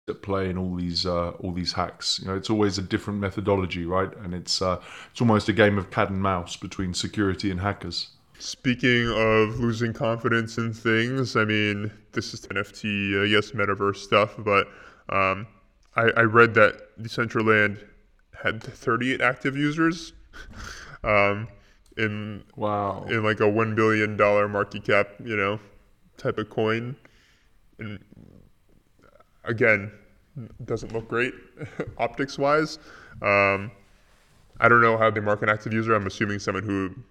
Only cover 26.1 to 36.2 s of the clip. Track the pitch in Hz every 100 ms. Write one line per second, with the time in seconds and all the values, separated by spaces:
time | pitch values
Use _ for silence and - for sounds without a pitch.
26.1 | - 127 110 110 - 110 113 123 139 _
27.1 | _ _ _ _ _ _ - 104 104 -
28.1 | - 53 - - _ _ _ _ _ _
29.1 | _ _ _ - 110 117 104 101 - _
30.1 | _ _ 139 110 - 127 113 110 113 113
31.1 | 117 123 - - - 127 - - - 117
32.1 | - 135 - 139 151 156 - - - -
33.1 | - 101 101 98 98 101 - _ _ _
34.1 | _ _ _ _ - 117 120 117 113 110
35.1 | 107 104 107 107 107 113 110 113 107 95
36.1 | -